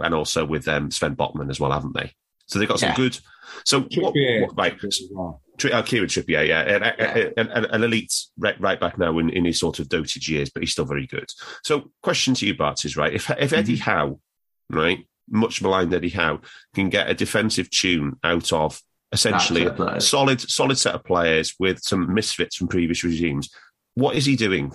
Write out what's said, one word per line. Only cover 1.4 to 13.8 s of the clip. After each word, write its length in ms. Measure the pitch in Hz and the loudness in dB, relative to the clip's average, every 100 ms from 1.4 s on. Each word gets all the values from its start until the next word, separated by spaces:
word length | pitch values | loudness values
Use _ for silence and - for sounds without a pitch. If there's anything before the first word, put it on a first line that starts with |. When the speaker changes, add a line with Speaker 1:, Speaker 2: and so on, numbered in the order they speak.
| 69 | -6
Speaker 1:
as 100 | 69 | -2
well, 120 | 69 | 0
haven't 220 | 71 69 | 0 -2
they? 200 | - 69 - _ _ - | -6 -6 -10 _ _ -6
So 120 | 98 | 0
they've 100 | 104 | 0
got 120 | 104 | 2
some 100 | - | 2
Speaker 2:
Yeah. 60 | 147 | 2
Speaker 1:
good. 220 | 127 - - - - - | 2 0 -10 -20 -20 -6
So 160 | - 139 | 0 2
what, 100 | 135 | 2
Speaker 3:
Trippier. 520 | - 180 147 135 113 - | 0 2 2 2 2 2
Speaker 1:
what, 100 | - | 2
right. 260 | 90 - | 0 0
Speaker 3:
As 180 | 104 98 92 | -4 -6 -6
well. 320 | 95 87 80 _ - | -8 -8 -10 _ -4
Speaker 1:
Tri-, 140 | 139 | 0
uh, 100 | 117 | 2
Kieran 260 | - 117 90 | 2 0 0
Trippier, 380 | - - 78 76 | -2 0 2 4
yeah, 140 | 80 | 2
an, 220 | 80 101 110 - | 2 2 2 0
Speaker 2:
Yeah. 320 | 110 117 101 - | 0 2 0 0
Speaker 1:
an, 120 | 113 | 0
an, 160 | 120 | 0
an 180 | 110 110 | 0 2
elite 300 | 117 113 90 - - - | 2 0 -2 -6 -6 -4
right, 220 | 107 - | -2 0
right 180 | 95 92 | -2 0
back 180 | 87 - | -2 0
now 200 | 85 80 | 0 2
in, 120 | 82 | 2
in 140 | 92 | 2
his 140 | 87 82 | 0 0
sort 200 | 85 - | -2 -4
of 80 | 71 | -4
dotage 400 | 85 78 - - | -4 -2 -6 -4
years, 220 | 76 69 | -2 -4
but 120 | - | -4
he's 100 | 80 | -4
still 120 | - | -4
very 220 | 73 71 67 | -4 -4 -6
good. 240 | - - - - - | -8 -12 -14 -18 -12
So 260 | - 151 - _ | -4 -2 -4 _
question 320 | - 160 - | -4 0 0
to 120 | 127 110 | 0 0
you, 80 | - | 0
Bart, 280 | 76 71 | 0 -2
is, 120 | 76 73 | -4 -2
right, 160 | 76 | 0
if, 140 | 107 - - | -2 -4 -2
if 120 | 143 | 0
Eddie 220 | 156 107 | 2 0
Speaker 2:
Mm-hmm. 60 | - | 0